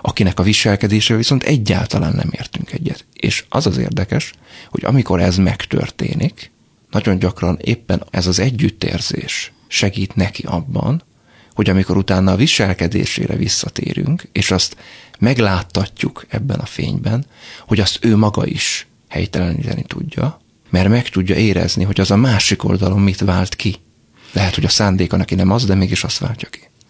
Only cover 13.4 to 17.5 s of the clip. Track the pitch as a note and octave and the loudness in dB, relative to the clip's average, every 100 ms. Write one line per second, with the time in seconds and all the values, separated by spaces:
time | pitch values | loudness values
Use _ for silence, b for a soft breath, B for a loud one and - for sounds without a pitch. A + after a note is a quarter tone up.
13.4 | - - - - - - - E3+ - - | -2 -2 -4 -6 -6 -4 -2 -4 -4 -4
14.4 | - F#2+ - B B B B B A#2 B2+ | 0 0 0 B B B B B 2 2
15.4 | G#2 F#2 F#2+ F2 G2+ - - - - A2 | 2 0 -2 -4 -4 -4 -6 -6 -8 -6
16.4 | C3+ - - - - F#2 F#2 A#2 - B | -2 -4 -6 -6 -4 -2 -2 -2 -4 B
17.4 | B | B